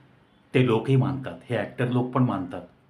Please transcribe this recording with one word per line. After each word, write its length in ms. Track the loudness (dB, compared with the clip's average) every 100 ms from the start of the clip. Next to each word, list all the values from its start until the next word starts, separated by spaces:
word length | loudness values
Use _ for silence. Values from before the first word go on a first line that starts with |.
| _ _ _ _ _
ते 120 | 2 4
लोकही 300 | 2 2 2
मानतात, 440 | 2 -2 -8 -12 -6
हे 80 | -6
ॲक्टर 300 | -4 -4 -2
लोक 240 | -2 0
पण 120 | 0
मानतात, 380 | 0 0 -6 -10 -14 _